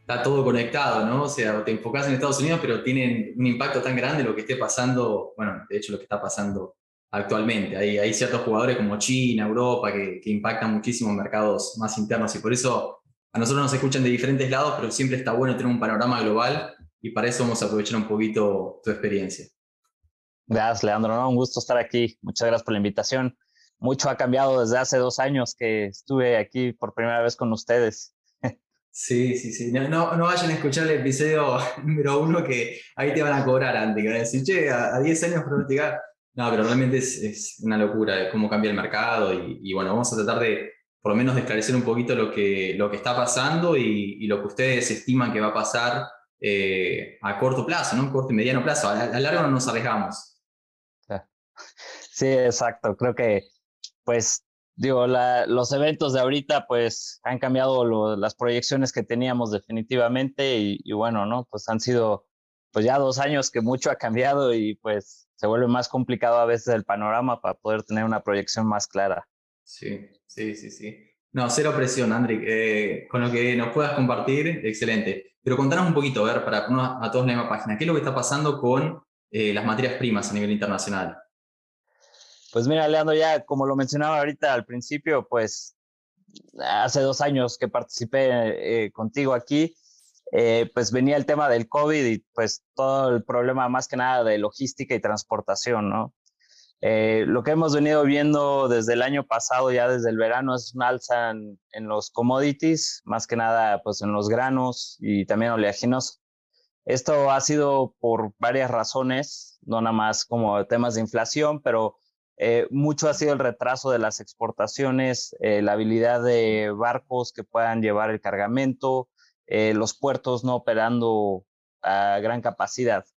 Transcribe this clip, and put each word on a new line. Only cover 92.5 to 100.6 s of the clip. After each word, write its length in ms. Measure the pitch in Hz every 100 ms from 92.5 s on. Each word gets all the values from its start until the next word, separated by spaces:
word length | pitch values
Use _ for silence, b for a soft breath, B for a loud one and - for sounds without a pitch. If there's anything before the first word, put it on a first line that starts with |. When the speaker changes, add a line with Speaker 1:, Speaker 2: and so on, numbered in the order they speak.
| - _ -
Speaker 2:
todo 340 | 135 135 131
el 140 | 120
problema 460 | - 123 127 131 123
más 180 | 127 131
que 100 | 127
nada 260 | 127 127
de 140 | 113 107
logística 560 | 104 - 131 - 135
y 80 | 117
transportación, 880 | 104 107 - 107 - 98 123 113 104
¿no? 240 | 101 120 _ _ b b b b _
Eh, 420 | 110 110 110 110 101
lo 180 | 120
que 80 | 120
hemos 220 | 160 160
venido 300 | 147 151 151
viendo 640 | 143 143 147 147 143 139 131
desde 260 | 120 110
el 80 | 120
año 240 | 127 143 131
pasado, 460 | 117 - 127 131
ya 160 | 123 123
desde 240 | 127 113
el 60 | 110
verano, 380 | 113 123 131
es 200 | 127